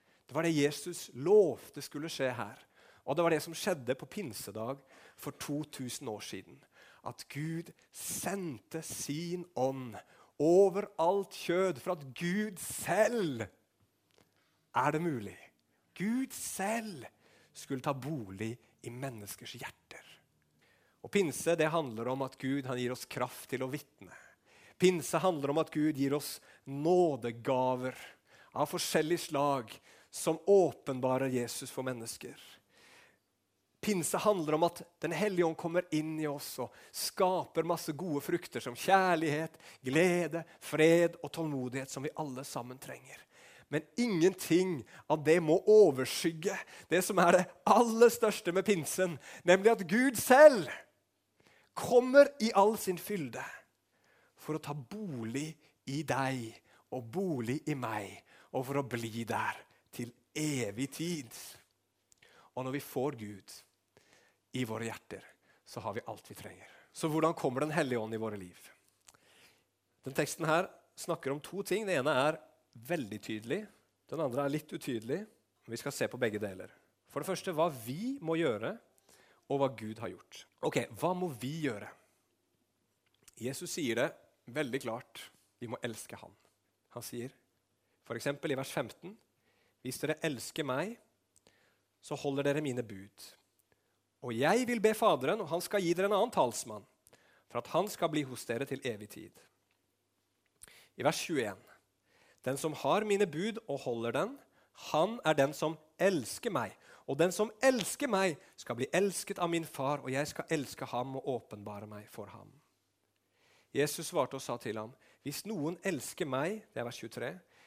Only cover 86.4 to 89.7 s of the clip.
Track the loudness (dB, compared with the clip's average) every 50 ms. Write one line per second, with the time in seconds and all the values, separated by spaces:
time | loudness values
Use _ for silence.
86.4 | _ _ _ _ _ _ _ _ _ _ -14 -14 -12 -10 -8 -8 -8 -10 -12 _
87.4 | _ _ _ _ _ _ _ _ _ _ _ _ _ -10 -8 -4 -4 -4 -4 -2
88.4 | -2 -2 -2 -2 -4 -4 -4 -6 -6 -6 -8 _ -18 -18 -18 -20 _ _ _ _
89.4 | _ _ _ _ _ _